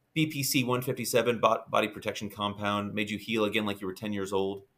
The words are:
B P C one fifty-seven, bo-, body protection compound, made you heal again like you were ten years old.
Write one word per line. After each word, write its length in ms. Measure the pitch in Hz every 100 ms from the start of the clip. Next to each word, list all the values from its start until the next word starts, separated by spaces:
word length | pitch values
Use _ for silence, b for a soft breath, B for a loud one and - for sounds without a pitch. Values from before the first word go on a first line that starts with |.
| _
B 140 | 160 151
P 160 | 139
C 200 | 131 139
one 160 | 120 123
fifty-seven, 580 | 127 123 113 120 113 113
bo-, 240 | 110 110 -
body 200 | 107 107
protection 420 | 104 107 101 101
compound, 640 | 101 101 98 104 104 101
made 160 | 104 104
you 80 | 104
heal 260 | - 113
again 220 | 104 110 107
like 140 | 95
you 60 | 95
were 60 |
ten 180 | 92 107
years 200 | 101 95
old. 320 | 98 98 98 -